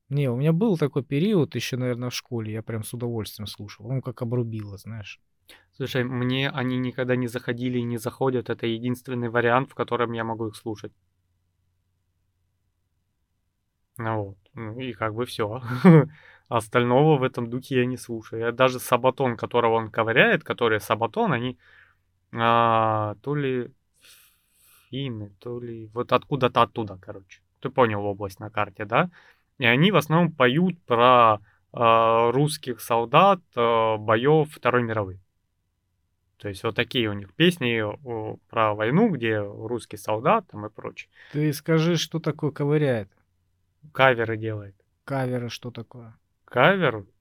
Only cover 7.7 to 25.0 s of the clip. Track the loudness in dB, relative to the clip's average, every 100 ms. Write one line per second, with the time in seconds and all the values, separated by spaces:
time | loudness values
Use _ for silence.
7.7 | -2 -4 -4 -6 -2 -2 0 -4 -4 -4
8.7 | -4 -4 -6 -6 -6 -2 0 2 2 0
9.7 | -6 -4 -2 -2 -2 -6 -4 -8 -8 -10
10.7 | -10 -12 -20 _ _ _ _ _ _ _
11.7 | _ _ _ _ _ _ _ _ _ _
12.7 | _ _ _ _ _ _ _ _ _ _
13.7 | _ _ -8 -4 -4 -6 -12 _ -14 -12
14.7 | -10 -10 -4 -4 -4 -6 -4 -4 -4 -8
15.7 | 4 8 8 6 -4 -20 -20 _ -4 0
16.7 | 0 4 4 6 4 2 -2 -6 -8 -4
17.7 | -2 0 -4 -8 -10 -10 -4 -4 2 2
18.7 | 2 0 2 2 0 -2 -2 -2 2 2
19.7 | 2 0 -2 0 4 4 2 -2 -2 0
20.7 | 0 0 -2 -2 -2 -2 0 -4 -10 _
21.7 | _ _ _ _ _ _ -2 2 4 4
22.7 | 4 2 0 -4 -6 -6 -4 -2 -4 -6
23.7 | _ _ _ _ -20 _ _ _ _ _
24.7 | _ _ -8